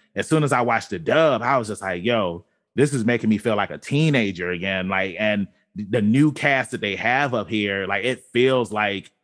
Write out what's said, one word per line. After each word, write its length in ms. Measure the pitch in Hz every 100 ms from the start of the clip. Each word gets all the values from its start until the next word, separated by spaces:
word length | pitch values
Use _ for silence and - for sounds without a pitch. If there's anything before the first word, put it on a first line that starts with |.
| _
as 120 | 98 95
soon 180 | 156
as 80 | 147
I 100 | 131
watched 280 | 120 113 -
the 80 | 92
dub, 440 | 82 143 160 120
I 160 | 120 135
was 100 | 107
just 140 | 101
like, 200 | 95 90
"Yo, 440 | 101 117 92 85 - _ _
this 200 | - 143
is 100 | 135
making 240 | 110 120 110
me 80 | 104
feel 200 | 120 104
like 140 | 95
a 60 | 78
teenager 720 | - 143 160 139 104 87 90
again." 380 | 90 95 95 92
Like, 280 | 95 95 85
and 280 | 107 104 95 _ _ -
th-, 120 | 101
the 100 | 117
new 320 | 104 127 151
cast 380 | 143 147 135 123
that 100 | 113
they 160 | 104 95
have 380 | 113 127 143
up 140 | 120 101
here, 360 | 110 101 98 95
like, 180 | 101
it 200 | 117 123 -
feels 400 | 120 127 131 110
like 380 | 104 104 101 - _